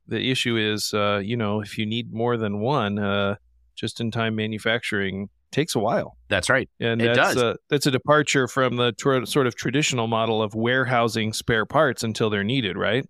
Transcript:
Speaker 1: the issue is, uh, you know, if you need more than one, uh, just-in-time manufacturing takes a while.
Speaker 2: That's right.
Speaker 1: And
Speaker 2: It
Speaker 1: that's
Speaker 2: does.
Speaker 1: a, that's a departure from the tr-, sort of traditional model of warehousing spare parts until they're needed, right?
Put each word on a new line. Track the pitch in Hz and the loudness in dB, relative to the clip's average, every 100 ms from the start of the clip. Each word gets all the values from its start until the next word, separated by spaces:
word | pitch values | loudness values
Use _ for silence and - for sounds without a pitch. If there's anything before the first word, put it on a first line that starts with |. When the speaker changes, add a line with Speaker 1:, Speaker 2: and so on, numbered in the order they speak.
| - | -6
Speaker 1:
the | 117 113 | -4 -2
issue | 127 123 117 | -2 0 0
is, | 107 104 - | 0 -2 -2
uh, | 107 104 104 | 0 0 0
you | 98 120 | -2 -2
know, | 107 104 | -2 -2
if | 104 - | -4 -6
you | 107 | -4
need | 117 117 | -4 -6
more | 110 120 120 | -4 -2 0
than | 110 101 | -2 -2
one, | 110 147 104 101 | -2 0 0 -2
uh, | 101 101 101 101 _ _ _ | -2 0 0 -4 _ _ _
just-in-time | - 117 - 117 117 113 110 | -10 -10 -6 -6 -2 -2 -2
manufacturing | 107 107 113 117 - 104 98 95 101 _ _ | -4 -4 -2 -2 -2 -2 -2 -4 -10 _ _
takes | - 160 131 | -4 -2 0
a | |
while. | 104 - - - - | 0 0 -4 -10 -2
Speaker 2:
That's | 98 - | -2 2
right. | 131 104 - | 2 0 -4
Speaker 1:
And | 117 117 | -2 2
Speaker 2:
It | 117 | 2
Speaker 1:
that's | 120 175 | 4 4
Speaker 2:
does. | 139 | 4
Speaker 1:
a, | 120 92 - | 2 0 -2
that's | 147 151 | 0 2
a | |
departure | 127 - 151 143 143 127 | 0 4 4 4 2 0
from | - 131 | 0 0
the | 120 123 | 2 0
tr-, | 110 143 131 | 0 0 0
sort | 110 - 127 | 0 0 0
of | |
traditional | - 156 127 151 127 113 | 0 -2 0 0 0 0
model | 113 113 110 | 0 2 2
of | 107 107 | 0 0
warehousing | 113 131 123 123 117 113 110 | 0 2 2 2 2 2 -2
spare | 110 - 117 | -2 0 0
parts | 104 139 151 113 | 2 2 2 2
until | 117 107 113 | -4 0 0
they're | 104 | 0
needed, | 101 135 107 90 | 0 0 -2 -2
right? | 95 117 139 | 0 0 -2